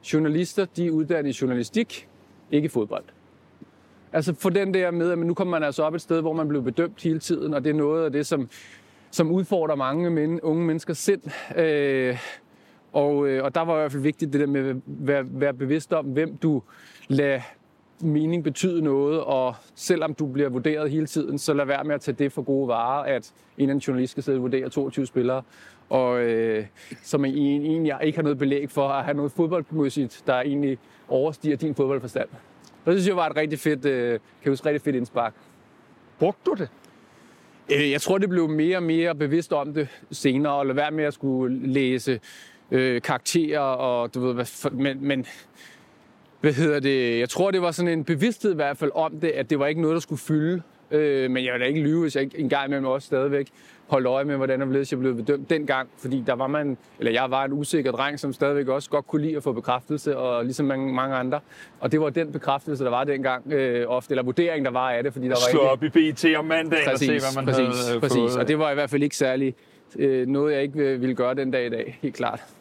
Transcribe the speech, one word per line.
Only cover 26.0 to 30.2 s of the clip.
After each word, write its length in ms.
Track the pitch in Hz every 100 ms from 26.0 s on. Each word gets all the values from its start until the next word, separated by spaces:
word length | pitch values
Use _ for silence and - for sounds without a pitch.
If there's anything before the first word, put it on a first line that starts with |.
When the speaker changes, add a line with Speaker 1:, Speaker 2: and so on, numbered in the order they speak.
| 127 123
Speaker 1:
øh, 440 | 120 113 113 107 107 - - -
som 220 | - 147
en, 100 | 139
egentlig 580 | 139 143 143 147 160 160 135
ikke 160 | 156 160
har 40 |
noget 160 | 151 139
belæg 320 | 143 143 143
for 180 | - 139
at 160 | 139
have 120 | 143 143
noget 160 | 143
fodboldmæssigt, 880 | - 165 175 143 160 139 139 127 -